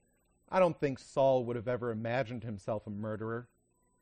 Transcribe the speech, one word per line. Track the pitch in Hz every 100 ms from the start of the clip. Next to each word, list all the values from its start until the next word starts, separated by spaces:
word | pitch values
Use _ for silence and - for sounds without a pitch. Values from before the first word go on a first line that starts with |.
| _ _ _ _ _
I | 185
don't | 180 151
think | 147 127
Saul | - - 135 131 120
would | 120
have | 110
ever | 123 120
imagined | 110 113 120 117 123
himself | 113 101 - 110 -
a |
murderer. | 101 107 107 110 117 123 _ _ _ _ _